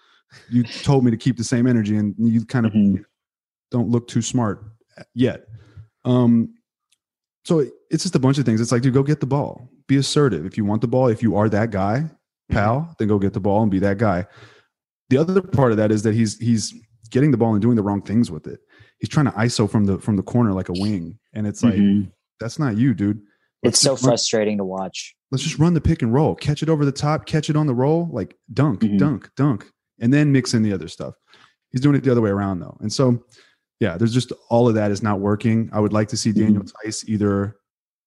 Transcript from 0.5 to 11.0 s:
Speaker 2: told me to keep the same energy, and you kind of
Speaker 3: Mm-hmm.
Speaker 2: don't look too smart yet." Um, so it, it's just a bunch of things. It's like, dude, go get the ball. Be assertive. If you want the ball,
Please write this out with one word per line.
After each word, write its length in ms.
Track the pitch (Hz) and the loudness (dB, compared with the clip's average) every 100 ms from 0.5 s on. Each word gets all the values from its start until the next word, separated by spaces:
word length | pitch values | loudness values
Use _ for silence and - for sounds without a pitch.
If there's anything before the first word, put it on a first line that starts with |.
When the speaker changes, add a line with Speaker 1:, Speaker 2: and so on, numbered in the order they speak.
| 120 | -2
Speaker 2:
told 420 | 110 - - 139 123 | -2 -4 0 4 4
me 60 | |
to 60 | 113 | 2
keep 200 | 135 120 | -2 -2
the 60 | |
same 240 | 110 120 127 | -2 0 2
energy, 280 | 117 104 107 | 2 2 0
and 200 | 104 101 | -2 0
you 260 | 117 113 110 | 0 0 0
kind 200 | 127 110 | 0 0
of 80 | |
Speaker 3:
Mm-hmm. 300 | 107 101 95 - _ _ _ _ _ _ | 2 2 2 -4 _ _ _ _ _ _
Speaker 2:
don't 180 | 123 107 | -4 0
look 180 | 120 117 | 0 0
too 160 | 120 | -4
smart 400 | 113 127 110 90 - - _ - - | -2 -2 -2 -4 -12 -20 _ -20 -10
yet." 320 | 117 123 - - - - - - _ | -2 -2 -2 -12 -20 -20 -20 -20 _
Um, 520 | 131 123 120 117 113 - _ _ _ _ _ _ _ _ - | 0 2 4 2 0 -8 _ _ _ _ _ _ _ _ -2
so 140 | 165 | 0
it, 140 | 131 - - | 0 -6 -6
it's 120 | 156 | -4
just 120 | 185 139 | -2 0
a 40 | |
bunch 180 | 127 139 | 2 2
of 60 | 123 | 0
things. 140 | 110 | 0
It's 120 | 117 | 0
like, 100 | 120 | 0
dude, 120 | 131 | 2
go 100 | 131 | 2
get 160 | 139 151 | 0 -2
the 60 | 131 | -2
ball. 420 | 143 123 - 123 _ - | -4 -4 -10 -20 _ 0
Be 100 | 139 | 0
assertive. 480 | 135 151 139 85 90 | 2 2 2 0 -4
If 120 | - | -4
you 80 | 101 | -2
want 160 | 107 | -2
the 60 | 120 | 0
ball, 200 | 127 | 2